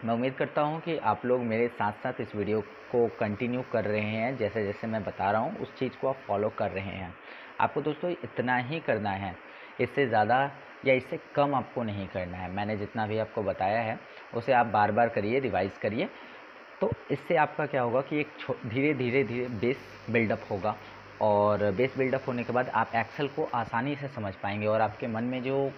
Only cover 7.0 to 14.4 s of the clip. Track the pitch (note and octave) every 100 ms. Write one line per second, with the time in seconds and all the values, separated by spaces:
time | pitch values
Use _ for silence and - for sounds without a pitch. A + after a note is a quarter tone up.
7 | F#2 F2 - - - - - - D3+ D3
8 | F3+ F3 A#2 - B2 B2 B2 E3 - A#2
9 | G#2 F#2+ G2 F#2 - - - - A#2+ -
10 | C3+ A2 G#2+ B2 C#3 C#3 - - C3+ C3
11 | B2+ D#3+ - - C#3+ C#3 - - A2+ G2+
12 | F#2 F#2+ F2+ F2+ F2+ F#2 G#2 G#2+ G2+ A#2
13 | G#2+ A2 A2 - G2 F#2+ F#2+ A2 A2+ A2+
14 | - - - A#2